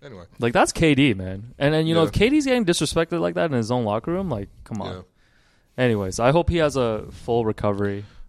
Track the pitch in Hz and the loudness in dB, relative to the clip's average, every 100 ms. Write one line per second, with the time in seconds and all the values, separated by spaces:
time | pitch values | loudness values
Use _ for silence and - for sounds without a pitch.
0 | 143 104 85 - 117 120 233 - 160 135 | -20 -18 -18 -4 0 2 2 4 4 4
1 | 139 98 92 95 113 - 139 156 160 165 | 4 2 -4 -10 -12 -2 0 2 2 2
2 | 160 - 214 302 277 254 190 175 170 - | 2 4 2 4 2 2 2 0 0 0
3 | 165 170 175 175 170 131 107 123 110 104 | -2 0 -2 -2 0 0 0 0 0 -2
4 | 135 175 190 113 98 - - 107 92 92 | -2 -4 -4 -6 -8 -14 -12 -10 -8 -10
5 | 92 _ _ _ _ _ _ - 127 107 | -16 _ _ _ _ _ _ -2 0 0
6 | 95 95 117 156 170 175 151 135 120 107 | -2 0 2 2 2 2 0 0 -2 -2
7 | 98 - - 117 110 104 104 101 101 101 | -8 -12 -2 0 0 -2 -2 -2 -2 -4
8 | 104 - | -10 -18